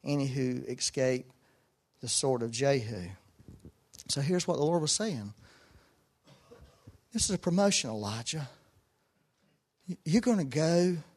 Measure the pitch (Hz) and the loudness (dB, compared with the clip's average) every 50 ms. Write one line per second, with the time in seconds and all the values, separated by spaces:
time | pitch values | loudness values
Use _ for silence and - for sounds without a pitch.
0 | - 139 147 143 139 135 127 139 131 127 123 127 131 127 127 127 - - - 143 | -2 0 0 0 0 -2 -2 -2 -2 -2 -2 -4 -6 -8 -6 -4 -4 -4 0 2
1 | 131 131 127 127 127 - - _ _ _ _ _ _ _ _ _ _ _ _ _ | 2 2 2 0 -2 -10 -20 _ _ _ _ _ _ _ _ _ _ _ _ _
2 | - 117 - - - 135 131 120 117 117 117 117 139 139 139 135 110 107 113 98 | -6 -2 -2 0 2 2 2 0 0 -4 -2 0 2 2 2 2 0 -4 -6 -8
3 | 87 90 98 - _ _ _ _ - - - - _ - _ _ _ _ - - | -8 -10 -12 -14 _ _ _ _ -20 -20 -20 -20 _ -20 _ _ _ _ -20 -20
4 | - - - 143 139 143 185 180 175 - 170 135 147 156 170 170 151 151 - - | -8 -6 -4 -2 0 0 0 0 0 0 0 2 2 2 2 2 2 0 0 0
5 | 208 226 175 117 104 101 104 - - - - - - _ - - _ _ _ _ | -2 -4 -4 -6 -8 -10 -12 -16 -20 -20 -20 -20 -20 _ -20 -20 _ _ _ _
6 | _ _ _ _ _ - - - _ _ - - - - - _ _ - - _ | _ _ _ _ _ -20 -20 -20 _ _ -20 -20 -20 -20 -20 _ _ -20 -20 _
7 | _ _ - 226 - - 190 170 - 180 170 185 202 202 196 - - 127 110 107 | _ _ -2 -2 0 0 0 0 0 0 2 4 4 4 4 2 -2 -2 -6 -6
8 | 104 101 107 113 117 - - 160 143 123 - - _ _ _ _ _ _ _ _ | -4 -4 -6 -6 -6 -6 -6 -8 -8 -10 -14 -20 _ _ _ _ _ _ _ _
9 | _ _ _ _ _ _ _ _ _ _ _ _ _ _ _ _ _ - 175 - | _ _ _ _ _ _ _ _ _ _ _ _ _ _ _ _ _ -12 -12 -8
10 | _ 156 160 233 214 247 233 196 160 135 127 151 156 160 170 175 175 180 180 160 | _ 2 2 4 4 4 2 2 0 0 0 2 2 4 4 4 4 4 2 -2
11 | 147 - _ | -6 -12 _